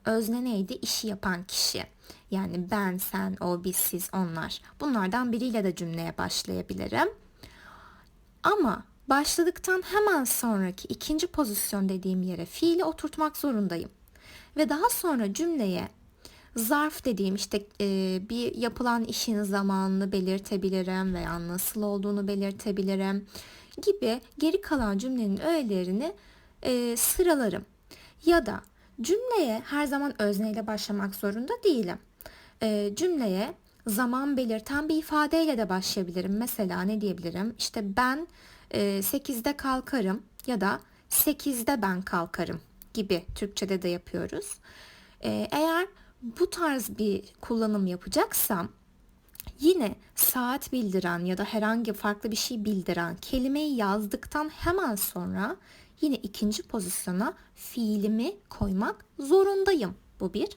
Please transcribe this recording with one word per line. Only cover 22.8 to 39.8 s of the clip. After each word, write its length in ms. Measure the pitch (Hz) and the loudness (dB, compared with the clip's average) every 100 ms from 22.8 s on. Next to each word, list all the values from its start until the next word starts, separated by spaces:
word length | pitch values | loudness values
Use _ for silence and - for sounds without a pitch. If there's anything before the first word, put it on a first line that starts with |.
| 190 190 190 202 202 - - - - - | 0 0 0 -2 -6 -18 -18 -20 -18 -2
gibi 380 | 415 403 226 240 - - | 0 2 2 -2 -6 0
geri 220 | 311 392 | 2 2
kalan 380 | - 285 214 196 | 0 0 2 0
cümlenin 420 | 254 254 208 196 | 0 0 0 0
öğelerini, 720 | 320 330 233 185 180 202 320 - - - - - | 2 2 2 0 0 -2 -2 -6 -18 -20 -20 -6
e, 340 | 269 247 240 240 | 0 0 0 0
sıralarım. 680 | - - 349 294 220 196 - _ - - - - | 0 4 4 4 2 -2 -8 _ -20 -20 -20 -2
Ya 220 | 320 339 220 | 4 6 4
da 140 | - - _ - - | -6 -12 _ -20 -6
cümleye 640 | 240 415 508 453 262 220 | 0 2 2 2 2 0
her 220 | - 285 294 | -2 -2 0
zaman 360 | 277 285 - | 0 -2 0
özneyle 440 | 208 196 220 214 214 | 0 2 0 -2 -4
başlamak 480 | 214 - 202 196 | -4 -2 -2 -2
zorunda 380 | 196 202 214 277 480 | -2 -4 -2 -4 2
değilim. 340 | 403 254 175 - - _ - - - - | 4 4 0 -4 -12 _ -20 -20 -18 -2
E, 280 | 220 208 202 202 | 0 2 0 0
cümleye 580 | 359 320 220 185 254 349 _ _ 226 | 0 2 2 0 -2 -6 _ _ -2
zaman 500 | 202 247 254 277 269 | 2 2 2 0 0
belirten 520 | 240 220 - 285 311 | 0 -2 -2 -2 0
bir 80 | 311 | 0
ifadeyle 640 | - 302 302 330 320 233 | 2 2 4 4 4 2
de 100 | 196 | 0
başlayabilirim. 680 | 190 190 202 180 180 185 208 | 0 0 0 0 0 0 0
Mesela 460 | 240 - 190 180 | -2 -2 -2 0
ne 180 | 190 214 | 0 0
diyebilirim? 540 | 202 175 170 175 220 - | 0 -2 -4 -4 -4 -4
İşte 380 | - 233 202 196 | -4 -4 0 2
ben, 320 | 254 285 349 - - - - | 2 2 -4 -12 -20 -20 -6
e, 320 | 214 202 196 | 0 2 2
sekizde 540 | 196 277 285 233 285 285 | 0 -2 -2 -2 -2 -2
kalkarım 640 | 269 262 | 0 0